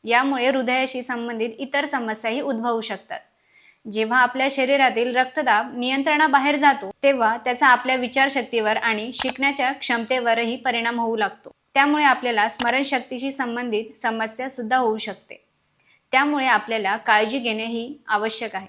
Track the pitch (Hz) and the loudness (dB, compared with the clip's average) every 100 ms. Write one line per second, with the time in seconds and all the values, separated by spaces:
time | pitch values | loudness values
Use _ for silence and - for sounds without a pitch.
0 | 214 233 269 277 247 269 247 254 262 262 | 2 2 2 2 2 0 0 0 0 -4
1 | 247 240 233 233 226 226 262 285 294 277 | -6 -6 -6 -4 -6 -6 -4 -2 -2 -4
2 | 226 214 233 240 285 233 240 226 220 196 | -4 -6 -4 -4 -4 -4 -2 -2 -4 -6
3 | - - _ _ _ - - _ 220 208 | -10 -14 _ _ _ -20 -20 _ -10 -4
4 | 220 247 247 262 262 277 254 277 262 226 | 0 2 2 2 0 0 2 4 4 2
5 | 240 247 254 311 262 208 247 247 247 269 | 0 0 0 0 2 2 0 -4 -2 0
6 | 277 294 311 277 277 285 294 254 190 - | 0 2 4 4 2 4 4 2 -4 0
7 | 277 269 220 233 247 247 277 247 254 262 | 2 2 0 0 -2 2 6 6 4 -2
8 | 247 262 277 269 226 233 214 220 233 214 | 0 2 2 0 -2 -2 0 0 0 -2
9 | 226 - 262 254 277 277 254 277 - 240 | -4 -4 -4 0 -2 0 -2 -2 -2 -2
10 | 226 254 233 226 233 247 254 233 233 240 | 0 -2 2 0 0 -4 -4 -2 -2 -2
11 | 226 226 202 - - _ _ 277 285 302 | -2 0 -2 -4 -20 _ _ 2 4 4
12 | 294 254 247 226 208 - 240 247 277 262 | 4 4 0 0 0 0 0 2 2 0
13 | 240 254 269 269 247 233 247 214 220 - | -4 -6 -6 -4 -6 -4 -4 -4 -4 -6
14 | 240 226 226 220 262 262 220 254 240 220 | -4 -2 -4 -4 -6 -6 0 2 2 0
15 | 220 185 _ - _ _ _ _ _ _ | -4 -6 _ -20 _ _ _ _ _ _
16 | _ 262 294 294 262 220 214 226 196 220 | _ 2 2 2 2 2 2 -4 -2 -2
17 | - 214 220 262 240 220 226 233 240 294 | 2 4 4 0 -2 -4 -4 -6 -8 -12
18 | - 214 220 220 226 196 | -4 -2 0 -2 -2 -10